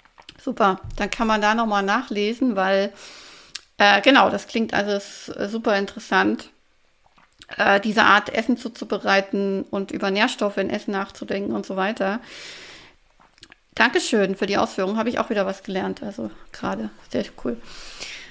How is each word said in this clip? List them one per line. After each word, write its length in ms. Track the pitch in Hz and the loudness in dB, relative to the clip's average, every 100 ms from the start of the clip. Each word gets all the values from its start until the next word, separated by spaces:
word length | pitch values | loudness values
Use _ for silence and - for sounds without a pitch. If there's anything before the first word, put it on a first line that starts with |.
| _ _ - - | _ _ -20 -12
Super, 400 | - 233 202 190 - - | -6 0 2 0 -4 -6
dann 140 | 208 | -4
kann 160 | - 226 | 0 2
man 140 | 214 | 2
da 140 | 208 | 2
nochmal 280 | 220 220 202 | 2 2 2
nachlesen, 760 | 196 220 254 208 208 240 262 190 | 2 0 0 -2 -2 0 0 2
weil, 360 | 190 196 202 - - - - - - - - - | 2 2 0 -4 -18 -20 -20 -20 -16 -16 -8 4
äh, 220 | 202 202 | 6 6
genau, 300 | 269 269 196 | 8 8 6
das 160 | 202 - | 4 -4
klingt 280 | 233 220 | -4 0
also 180 | - 202 | 0 0
s-, 400 | 202 202 - - - 202 | -2 -4 -12 -12 -6 -6
super 280 | 226 226 196 | -4 0 0
interessant, 680 | 202 220 - 190 202 226 - _ _ _ _ _ _ _ _ _ - - | 0 -6 0 2 2 0 -6 _ _ _ _ _ _ _ _ _ -10 0
äh, 220 | 202 202 | 4 4
diese 220 | 214 208 | 2 4
Art 320 | 208 202 208 | 6 6 4
Essen 220 | - 220 240 | -2 0 -2
zuzubereiten 1080 | 226 - 214 - 208 196 196 202 196 196 - | -4 -10 -6 -4 2 2 2 0 0 -2 -4
und 220 | 202 190 | -6 -6
über 180 | - 196 | -4 -2
Nährstoffe 460 | 196 247 - 202 202 | 2 0 0 -2 -2
in 140 | 202 | -4
Essen 220 | 208 214 | -4 -4
nachzudenken 600 | 196 196 - 208 196 202 | -4 -6 -10 -8 -6 -4
und 120 | 214 | -4
so 120 | 196 190 | -4 -4
weiter. 420 | 190 - 190 220 - - - - - - - _ _ _ _ _ - - _ | -4 -2 -2 -4 -8 -18 -18 -18 -20 -20 -20 _ _ _ _ _ -20 -20 _
Dankeschön 600 | - 233 - - 220 190 | 2 2 2 2 2 2
für 120 | 196 202 | 0 -2
die 120 | 202 | 0
Ausführungen, 400 | 226 - 190 220 | 0 0 -2 -2
habe 100 | 220 | -2
ich 100 | - | -2
auch 120 | 214 | 0
wieder 160 | 208 190 | 0 -2
was 160 | 190 | -4
gelernt, 400 | - 185 190 190 | -6 -4 -4 -6
also 280 | 208 202 220 - - | -10 -8 -10 -10 -20
gerade, 380 | - - 196 214 - - | -10 -8 -6 -8 -12 -8
sehr 140 | - 202 - | -6 -6 -6
cool. 120 | - 117 - - - - - - - | -6 -6 -10 -16 -16 -14 -14 -14 -18